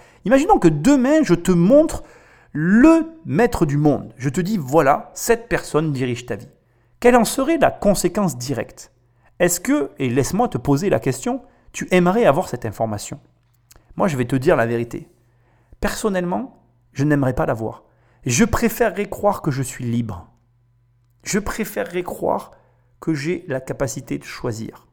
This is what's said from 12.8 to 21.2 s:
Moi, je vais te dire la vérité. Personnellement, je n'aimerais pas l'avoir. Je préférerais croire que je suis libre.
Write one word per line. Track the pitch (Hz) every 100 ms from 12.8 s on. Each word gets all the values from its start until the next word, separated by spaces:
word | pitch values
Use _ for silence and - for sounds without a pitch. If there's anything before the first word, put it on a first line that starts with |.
| 110 104 - 135 _ _ _ _ _ - _ -
Moi, | 196
je | 135
vais | 123
te | 135
dire | 147 151
la | 117
vérité. | 117 117 - - _ _ _ _ _ _ -
Personnellement, | 202 - 214 185 175 196 262 - _ _ _
je | -
n'aimerais | 147 143 131 123
pas | 156
l'avoir. | 113 110 - _ _ _ _ -
Je | 123 233
préférerais | - 226 - 226 190 202
croire | - 202 196
que | -
je | 131
suis | 131 -
libre. | 123 117 113 87 - _ _ _ _ _ _ _ _ _